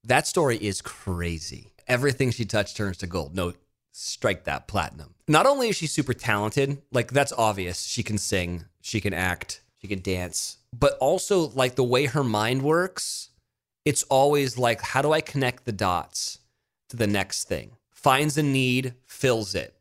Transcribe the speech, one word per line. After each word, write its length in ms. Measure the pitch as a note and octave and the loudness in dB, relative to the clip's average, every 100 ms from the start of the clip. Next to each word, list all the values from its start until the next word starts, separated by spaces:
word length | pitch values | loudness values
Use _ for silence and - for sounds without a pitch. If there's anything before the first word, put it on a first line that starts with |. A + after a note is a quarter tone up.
That 220 | A#2 B2+ - | 4 2 2
story 300 | - C#3+ A#2 | 2 2 2
is 260 | G#2 F#2+ | -2 -4
crazy. 880 | - - - F2 F2 E2 - - - _ - | -10 -10 -6 -2 -2 -4 -8 -14 -18 _ -2
Everything 460 | B2 C#3 B2+ C3 | 0 2 2 -2
she 120 | A2 | 0
touched 320 | A2 G#2+ G2 - | -2 0 -2 -4
turns 220 | G2+ F2 | -6 -4
to 80 | F2 | -6
gold. 280 | F2+ C#2+ | -6 -4
No, 180 | F#2 F2 - _ _ _ | -4 -4 -6 _ _ _
strike 520 | - - - A2+ F#2 | -12 -10 -2 -2 -2
that, 220 | - C#2+ - | -4 -6 -2
platinum. 480 | G2+ D#2 D#2 C#2+ _ - | -2 -2 -8 -20 _ 2
Not 200 | D3+ B3+ | 6 6
only 220 | C#4 A#3 | 4 0
is 80 | F#3+ | -2
she 100 | D#3 | -2
super 280 | - C3 | -2 -2
talented, 680 | A#2 - G#2 G#2+ C3+ C#3 C#3 _ | -2 0 0 2 0 0 -2 _
like, 200 | B2 A#2 | -2 2
that's 200 | C3+ C#3 | 0 2
obvious. 520 | - A2 G2+ F2+ F2 | 2 2 2 -4 -6
She 180 | - - | -6 -6
can 160 | - G#2 | -2 -2
sing, 460 | - F#2+ F2 F2 - _ | 0 -2 -2 -6 -12 _
she 200 | - A2 | -6 -4
can 120 | G#2 | -2
act, 480 | F2 F#2 F2 - - _ _ | -2 -2 -2 -8 -14 _ _
she 80 | G2 | -8
can 120 | G2 | -6
dance, 580 | F#2+ F#2 F2+ - - - _ | -2 -4 -4 -6 -8 -12 _
but 240 | A#2+ C#3+ - | 0 0 2
also, 500 | C3+ F3+ - G3 D#3 | 2 2 2 0 2
like, 240 | B2+ B2+ | 0 0
the 100 | B2 | 2
way 220 | B2 B2 C#3+ | 2 2 2
her 180 | D3 | 0
mind 380 | B2+ G#2+ A2 C3 | 2 2 2 0
works, 680 | C#3 E3 F#3 - - - - _ _ _ _ _ | 2 2 0 -6 -8 -8 -12 _ _ _ _ _
it's 180 | D3+ C3+ | 0 0
always 520 | - C3+ C#3+ D3 C3+ A#2+ | 2 4 6 4 0 2
like, 220 | A#2+ A2+ | 2 2
"How 220 | - C3 | 0 0
do 100 | D3 | 2
I 80 | D#3 | 2
connect 440 | - C#3 B2+ B2 | 0 0 -2 -2
the 80 | - | -8
dots 640 | G2 G2 F2 - - - - _ _ _ _ _ | -2 0 0 -4 -8 -8 -10 _ _ _ _ _
to 80 | A#2 | -2
the 100 | G#2+ | 2
next 380 | G2+ F#2+ - | 2 -2 -6
thing?" 280 | - D#2+ G1+ - _ | -4 -6 -8 -20 _
Finds 460 | - C#3+ C3 D3+ D3 | 0 2 4 2 0
a 40 | |
need, 520 | D3 C3+ B2+ B2 C3 A#2+ _ | 0 2 2 0 -2 -10 _
fills 480 | - C3+ A2+ G#2 | 0 2 2 0
it 200 | G2+ A#1 _ | -6 -6 _